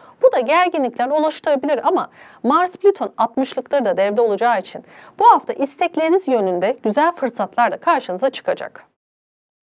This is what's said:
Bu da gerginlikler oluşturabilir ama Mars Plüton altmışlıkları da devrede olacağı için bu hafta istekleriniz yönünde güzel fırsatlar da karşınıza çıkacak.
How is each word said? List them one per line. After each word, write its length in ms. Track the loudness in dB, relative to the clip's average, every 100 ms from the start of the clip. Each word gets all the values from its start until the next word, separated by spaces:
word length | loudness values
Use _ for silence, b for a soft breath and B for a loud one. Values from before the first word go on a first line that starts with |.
| B B
Bu 100 | 2
da 80 | 2
gerginlikler 680 | 2 2 2 0 -4 -4 -2
oluşturabilir 760 | 0 -2 -4 -2 -2 0 -2 0
ama 220 | -2 -4 B B B
Mars 320 | 0 2 0 2
Plüton 380 | 2 2 -4 -2
altmışlıkları 680 | -2 0 -4 -6 -4 -2 0
da 120 | 0
devrede 240 | 0 2
olacağı 380 | 0 0 0 0
için 240 | -4 -14 B B B 2
bu 60 | 4
hafta 280 | 4 2
istekleriniz 760 | -4 -6 -4 -4 -2 0 0 0
yönünde 500 | 0 0 0 -2 -2
güzel 280 | -2 0 0
fırsatlar 600 | 0 -6 -4 -4 0 0
da 60 | 0
karşınıza 520 | 0 0 -2 -4 -4
çıkacak. 560 | -4 -6 -6 -8 -16 -20 _ _ _ _ _ _ _